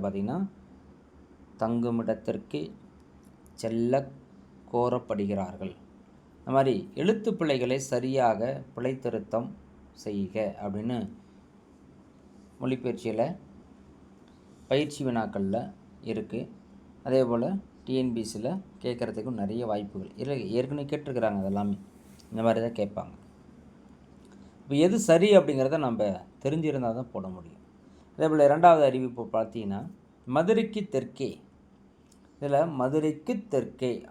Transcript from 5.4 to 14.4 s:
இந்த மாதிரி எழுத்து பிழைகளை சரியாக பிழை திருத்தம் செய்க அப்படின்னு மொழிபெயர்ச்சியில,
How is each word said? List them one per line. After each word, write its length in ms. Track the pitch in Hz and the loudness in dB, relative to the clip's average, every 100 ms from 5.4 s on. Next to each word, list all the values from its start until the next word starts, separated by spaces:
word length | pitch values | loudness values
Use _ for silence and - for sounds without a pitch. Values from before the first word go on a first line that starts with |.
| 92 - 95 - - - - - - - | -4 -8 -12 -12 -20 -20 -20 -20 -20 -18
இந்த 120 | - 135 | 0 2
மாதிரி 200 | 135 104 - - | 4 2 -4 -2
எழுத்து 280 | 170 214 226 - | 0 0 -2 -2
பிழைகளை 380 | 160 131 123 135 135 | 0 2 2 -2 -2
சரியாக 520 | 123 131 135 120 101 120 139 131 - | -2 0 2 2 2 -2 -4 -10 -6
பிழை 180 | 123 131 | -4 -4
திருத்தம் 500 | 120 113 98 113 127 - - - - - | -4 -6 -4 -4 -4 -12 -20 -20 -20 -14
செய்க 320 | - 104 95 107 104 98 | -8 -4 -4 -2 -4 -4
அப்படின்னு 340 | 101 101 113 120 98 - - - - - - - - - - - - - - - | -8 -6 -4 -4 -6 -12 -20 -20 -20 -20 -20 -20 -20 -20 -20 -20 -20 -20 -20 -8
மொழிபெயர்ச்சியில, 600 | 131 127 127 110 117 107 135 180 - - - - - - - - - - | -4 -2 -4 -4 -4 -2 -2 -4 -14 -20 -20 -20 -20 -20 -20 -20 -20 -20